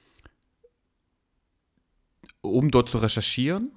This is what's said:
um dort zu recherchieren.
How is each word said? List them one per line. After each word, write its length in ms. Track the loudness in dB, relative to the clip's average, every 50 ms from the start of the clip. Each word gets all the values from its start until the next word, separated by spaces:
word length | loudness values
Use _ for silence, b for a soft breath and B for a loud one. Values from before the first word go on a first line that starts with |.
| b b b b b b b _ _ _ _ _ _ _ _ _ _ _ _ _ _ _ _ _ _ _ _ _ _ _ _ _ _ _ _ _ _ _ _ _ _ _ _ _ -20 -20 _ _
um 300 | -6 -2 0 2 2 4
dort 180 | 4 4 4 2
zu 80 | 0
recherchieren. 760 | -2 -2 0 -2 -2 -4 -4 -4 -4 -4 -2 -4 -4 -6 -8 -10